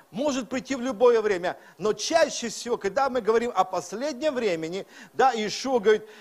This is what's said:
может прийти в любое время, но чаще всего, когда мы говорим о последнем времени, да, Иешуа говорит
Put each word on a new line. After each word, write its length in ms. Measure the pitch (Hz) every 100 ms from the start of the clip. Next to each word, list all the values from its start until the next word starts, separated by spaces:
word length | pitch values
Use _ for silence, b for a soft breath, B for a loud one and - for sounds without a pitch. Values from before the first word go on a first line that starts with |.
| B
может 400 | 180 285 262 226
прийти 260 | 254 - 269
в 60 |
любое 400 | 254 196 247 226
время, 380 | 214 180 175 - B -
но 160 | 208
чаще 540 | - - 330 294 - 226
всего, 300 | - 240 226
когда 320 | 196 196 269
мы 120 | 247
говорим 300 | 202 226 240 185
о 100 | 190
последнем 720 | 180 - 208 294 247 302 254
времени, 520 | 214 165 160 190 - B B
да, 180 | - 262
Иешуа 460 | 226 208 - 262 247
говорит 280 | 202 214 - B